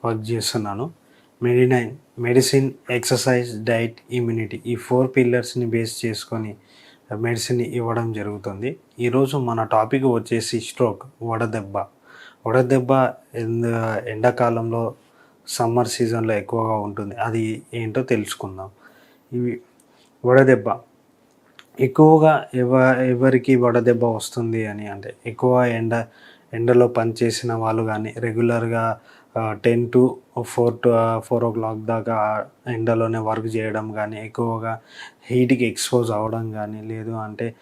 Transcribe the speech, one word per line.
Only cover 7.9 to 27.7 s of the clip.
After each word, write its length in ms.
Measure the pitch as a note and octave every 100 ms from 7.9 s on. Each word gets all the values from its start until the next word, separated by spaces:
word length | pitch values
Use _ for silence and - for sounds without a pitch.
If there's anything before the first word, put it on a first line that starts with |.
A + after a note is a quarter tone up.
| A2+ A2+
జరుగుతుంది. 640 | A2 G#2 G#2 G2+ G2 A#2+ E3 _ -
ఈరోజు 360 | A#2+ B2+ C3+ C#3+
మన 260 | B2 A2+
టాపిక్ 420 | A2 A2+ A2 C3+
వచ్చేసి 560 | C3 A#2 - A#2 A2+ A#2
స్ట్రోక్, 420 | - - A#2+ G2+ - _
వడదెబ్బ. 560 | A#2 A2+ A#2 A2 G2 G2+ G2 _ _ - - _ A2+
వడదెబ్బ 460 | A#2+ B2+ C3+ B2 C3+ B2+ - _
ఎంద-, 760 | A#2 A2+ A#2 A#2 A#2 A2+ G#2+ B2
ఎండాకాలంలో, 840 | G#2+ A#2+ A#2 A#2+ A#2 A2+ A#2 A#2 - _ _ _ _ -
సమ్మర్ 400 | - A#2+ A#2 A#2
సీజన్‌లో 460 | - A#2 A2+ A2+
ఎక్కువగా 400 | G#2+ G2+ A#2 A2+
ఉంటుంది. 400 | A2 G#2 G2+ G2+
అది 480 | G2+ A2+ A2+ A2 A2 -
ఏంటో 280 | A#2 A2+ A2
తెలుసుకుందాం. 680 | B2 A#2 G#2 - G#2 F#2+ F#2+ _ - _ _ _ _
ఇవి 280 | B2 B2 A2+ - _ _ _ _ _
వడదెబ్బ 520 | A#2+ B2+ C3+ B2 G#2 G#2 - _ _ _ _ _ _ _ - -
ఎక్కువగా 640 | C3 - D#3 D#3+ D#3 D3 -
ఎవ-, 400 | B2+ B2 C3 B2+ B2
ఎవరికి 560 | B2+ B2 C3 C3 B2 B2+
వడదెబ్బ 480 | A#2+ A#2 A#2 A#2+
వస్తుంది 640 | A#2 A2 - - A#2 A2+ A2
అని 200 | G#2 G#2
అంటే, 280 | G2+ G2+ - -
ఎక్కువ 380 | A2+ B2+ B2+
ఎండ, 400 | B2 A#2 A2+ A#2 A2+ _ - - _
ఎండలో 340 | A2 A#2 B2 B2
పనిచేసిన 640 | A#2+ A2+ A2+ A#2 A2 B2
వాళ్ళు 280 | A2+ A2+